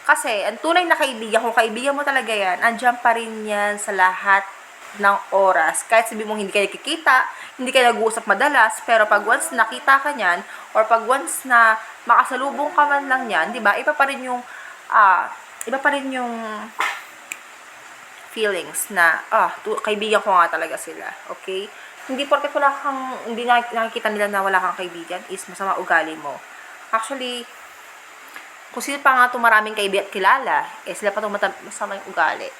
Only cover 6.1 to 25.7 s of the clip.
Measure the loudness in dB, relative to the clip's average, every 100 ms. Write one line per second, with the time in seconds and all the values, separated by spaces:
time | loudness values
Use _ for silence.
6.1 | -6 -6 -6 -2 0 -2 -4 -8 -2 2
7.1 | 4 2 -8 -18 -8 0 4 4 2 -2
8.1 | -2 -2 0 2 4 4 2 0 2 4
9.1 | 2 2 0 0 0 0 0 2 4 2
10.1 | -2 0 0 -4 -18 -4 0 2 2 2
11.1 | 0 0 -8 2 6 6 4 -4 -14 2
12.1 | 4 4 -2 -4 -4 -2 2 2 2 0
13.1 | -2 0 0 0 0 0 2 0 2 0
14.1 | 0 -6 -6 -8 -18 -18 -20 0 6 6
15.1 | 4 0 -10 -18 -12 -6 -2 0 0 -4
16.1 | -6 -6 -8 -10 -10 -12 -6 -4 -4 -14
17.1 | -20 -18 -18 -18 -20 -20 -20 -20 -20 -20
18.1 | -20 -14 -4 -2 -2 -6 -8 -4 4 4
19.1 | 2 0 0 0 -2 -8 -6 -4 -4 0
20.1 | 0 2 2 2 0 -6 -8 -12 -12 -14
21.1 | -14 -16 -14 -8 -8 -10 -16 -20 -18 -10
22.1 | -6 -2 0 0 0 0 0 -6 -6 -8
23.1 | -10 -8 -6 2 2 2 -4 -4 -4 -4
24.1 | -2 -2 0 2 0 0 -6 -10 -10 -10
25.1 | -12 -10 -14 -12 -8 -4